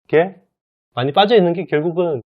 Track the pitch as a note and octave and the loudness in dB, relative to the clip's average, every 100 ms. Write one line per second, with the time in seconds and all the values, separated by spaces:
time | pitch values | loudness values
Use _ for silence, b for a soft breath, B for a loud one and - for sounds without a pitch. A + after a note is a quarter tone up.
0 | - D3+ F#3 F#3+ _ _ _ _ _ - | -2 0 0 -6 _ _ _ _ _ -6
1 | C3+ E3 G#3 A#3 F3 E3+ E3 D3+ E3 E3 | -2 0 2 4 2 -2 -4 -2 -2 -2
2 | F3 C3+ | -4 -4